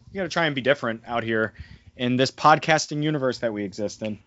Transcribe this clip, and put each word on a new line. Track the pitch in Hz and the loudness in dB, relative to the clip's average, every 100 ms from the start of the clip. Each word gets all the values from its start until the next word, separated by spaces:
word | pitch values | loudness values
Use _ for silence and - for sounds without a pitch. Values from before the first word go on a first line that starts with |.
| - | -12
you | 196 | -8
gotta | 170 | -4
try | 175 160 | -2 0
and | |
be | 135 | 0
different | 123 143 120 113 120 | 0 2 0 -6 -4
out | 117 | -4
here | 113 113 110 - - - - - | 0 0 -2 -4 -18 -20 -20 -6
in | 123 127 | -2 2
this | 131 | 2
podcasting | - 151 156 - 156 - 151 | 4 6 6 4 0 0 -2
universe | 151 151 131 117 | -2 0 -2 -2
that | 120 | -4
we | 104 | -2
exist | 101 98 104 - | -6 -4 -6 -4
in. | 110 104 | -8 -8